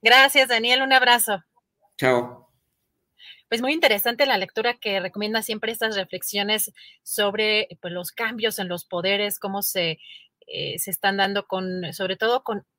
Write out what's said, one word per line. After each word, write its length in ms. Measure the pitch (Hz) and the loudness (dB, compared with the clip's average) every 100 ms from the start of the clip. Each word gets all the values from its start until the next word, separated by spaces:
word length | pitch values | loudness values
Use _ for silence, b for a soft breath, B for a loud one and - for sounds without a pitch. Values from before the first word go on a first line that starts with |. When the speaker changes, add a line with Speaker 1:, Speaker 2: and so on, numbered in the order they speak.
Speaker 1:
Gracias, 460 | 220 247 269 277 262 | 8 8 8 6 2
Daniel, 340 | 233 233 254 | 2 2 2
un 100 | 269 | 4
abrazo. 500 | 262 247 240 226 202 _ _ _ _ _ _ | 4 6 4 4 -2 _ _ _ _ _ _
Speaker 2:
Chao. 540 | 131 123 120 - _ _ _ _ _ _ _ _ B B _ | 2 2 0 -10 _ _ _ _ _ _ _ _ B B _
Speaker 1:
Pues 140 | 226 | -4
muy 100 | 254 | -2
interesante 540 | 311 330 208 233 240 277 | 2 2 2 -2 0 2
la 100 | 220 | 2
lectura 380 | 190 - 226 | -2 -2 -2
que 260 | 240 220 196 | -2 -4 -4
recomienda 400 | 185 202 208 220 | -4 -6 -4 -4
siempre 320 | 214 214 226 | -4 -6 -6
estas 240 | 226 226 208 | -4 -4 -4
reflexiones 760 | 185 185 - 202 202 214 214 _ B B | -6 -8 -6 -4 -2 -2 -4 _ B B
sobre, 680 | - - 208 202 214 214 - - | -12 -2 0 0 0 0 -2 -8
pues, 140 | 180 | -10
los 180 | 175 175 | -8 -10
cambios 460 | - 233 233 220 214 | -6 -6 -2 -4 -2
en 100 | 185 | -6
los 160 | 175 | -6
poderes, 540 | - 175 180 202 208 202 | -6 -4 0 0 -2 -4
cómo 240 | 202 196 | -6 -4
se, 380 | 202 - 170 160 B B B _ _ | -4 -2 -2 -4 B B B _ _
eh, 320 | - 147 175 | -8 -8 -6
se 120 | - | -8
están 260 | 185 196 196 | -2 -2 2
dando 300 | 196 202 196 | 0 0 -4
con, 480 | 190 185 185 170 | -4 -4 -6 -8
sobre 220 | 170 185 185 | -6 -6 -2
todo 280 | 220 247 | 0 0
con 220 | - 208 - | -2 -8 -8